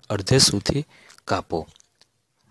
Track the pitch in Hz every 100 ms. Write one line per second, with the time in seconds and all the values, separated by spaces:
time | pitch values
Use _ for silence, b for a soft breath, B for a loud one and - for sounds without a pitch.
0 | - 101 92 127 - 101 - 139 - b
1 | b b - 131 - 85 80 - _ _
2 | _ _ _ _ _